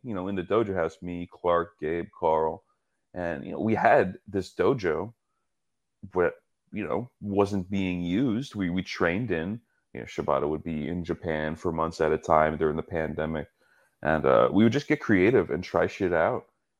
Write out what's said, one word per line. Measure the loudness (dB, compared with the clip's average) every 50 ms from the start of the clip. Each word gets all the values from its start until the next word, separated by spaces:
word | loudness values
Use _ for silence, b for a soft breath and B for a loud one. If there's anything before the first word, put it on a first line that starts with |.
| -10
you | -8 -6
know, | -6 -6 -4
in | -4
the | -4 -2
dojo | 0 2 2 2 0 0
house, | -2 -2 -2 -4 -8
me, | -10 -8 -8 -8 -10 -12
Clark, | -10 -4 0 2 2 2 2 -2 -6 -6
Gabe, | -4 -4 -2 -4 -6 -8 -8
Carl. | -2 0 2 2 2 0 0 -4 -6 _ _ _ _ _ _ _ _ _ _ -10
And, | -6 -6 -6 -6 -8 -8
you | -8
know, | -6 -2
we | 0 0 2
had | 4 4 6 6 6 4 2 -2 -10 _ -6
this | -4 -4 -4 -4 -2
dojo, | 0 2 2 2 2 0 -2 -2 -2 -4 -8 -12 _ _ _ _ _ _ _ _ _ _ _ _ _ _ _ _ _ -14 -4
but, | 0 2 2 2 0 -4 _ _ _ _ _ _
you | -8 -8 -4
know, | -4 -4 -4 -4 -8 _ -12
wasn't | -8 -2 2 2 2 2 0 -2 -4 -2
being | -2 -2 0 0 -2 -2
used. | -2 0 0 0 0 0 0 -2 -4 -6 -4
We, | -4 -2 -2
we | -2 -2 -4
trained | -4 -2 0 0 0 0 0 -2 -2
in, | -2 -2 -4 -4 -6 -8 _ _ _ _ _ _
you | -14 -14
know, | -12
Shibata | -10 -8 -6 -2 0 0 0 0 -2
would | -2 -4
be | -6 -6 -6 -6 -6
in | -6 -6 -6
Japan | -6 -6 -6 -6 -4 -4 -4 -2 -4 -4 -6
for | -6 -6 -4
months | -2 -2 -2 -2 -2 0
at | 0 0
a | 0 0
time | 2 4 4 4 4 4 2
during | 0 0 0 0
the | -2 -4
pandemic. | -4 -4 -4 -4 -4 -4 -4 -4 -4 -4 -6 -8 -10 _ _ _ _ _ _ _ _ _ _
And, | -2 0 0 2 4
uh, | 4 6 6 6 4
we | 4 4
would | 4 4
just | 4 0 -2
get | -2 -2 -2
creative | 0 2 4 4 6 6 4 4 2 0
and | -2 -6 -4
try | -2 0 0 0 0
shit | -2 -2 -2 0
out. | 2 2 2 2 0 -2 -6 _ _ _ _ _ _